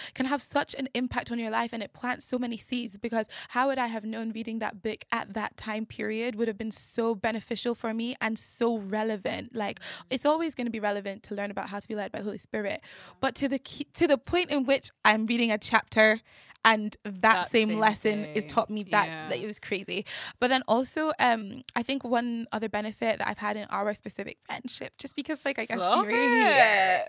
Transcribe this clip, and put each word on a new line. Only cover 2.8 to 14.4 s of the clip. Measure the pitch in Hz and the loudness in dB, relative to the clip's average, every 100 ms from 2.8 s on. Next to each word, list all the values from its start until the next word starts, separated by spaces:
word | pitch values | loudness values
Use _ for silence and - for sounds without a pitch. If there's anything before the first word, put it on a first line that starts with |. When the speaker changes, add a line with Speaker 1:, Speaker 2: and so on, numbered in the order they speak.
| 233 202 | -4 -6
Speaker 1:
because | 233 226 214 - - | -4 -2 -2 -8 -6
how | 247 269 | 0 0
would | 269 | 0
I | 240 | -2
have | 226 220 | -4 -6
known | 220 226 | -6 -6
reading | 226 220 226 | -6 -6 -4
that | 214 208 | -6 -4
book | 214 214 - | -6 -6 -4
at | 233 - | -4 -2
that | 202 208 - | -4 -4 -6
time | - 214 220 | -6 -6 -6
period | - 214 220 240 214 | -6 -4 -2 -4 0
would | 233 | -2
have | 202 | -2
been | 220 | -6
so | - - - 226 220 | -6 -4 -2 0 0
beneficial | 220 226 - 226 240 | -2 -2 -4 -4 -2
for | 233 226 | -2 -4
me | 226 233 254 | -2 -4 -2
and | 220 220 | -2 -2
so | - - 233 226 | -4 0 0 0
relevant? | 196 214 220 214 - - - 233 | -2 -2 -2 -2 -4 -4 -6 -6
Like, | 202 196 | -4 -6
Speaker 2:
Mm. | - - - | -10 -12 -6
Speaker 1:
it's | 254 285 | 0 2
always | 311 330 | 2 0
gonna | 269 240 | -2 -4
be | 220 | -2
relevant | 208 202 196 196 | -2 -2 -4 -8
to | - | -8
learn | 202 202 | -6 -6
about | 202 190 | -6 -6
how | 202 | -8
to | - | -6
be | 214 | -6
led | 202 | -6
by | - | -6
the | 208 | -6
Holy | 190 | -8
Spirit. | - 214 202 - | -6 -6 -4 -6
Speaker 2:
Yeah. | - - - - | -8 -20 -20 -2
Speaker 1:
But | 262 233 | -2 0
to | 277 | 0
the | 262 | 0
key, | - - - - | -4 -12 -10 0
to | 339 | 4
the | 277 | 4
point | - 349 | 4 0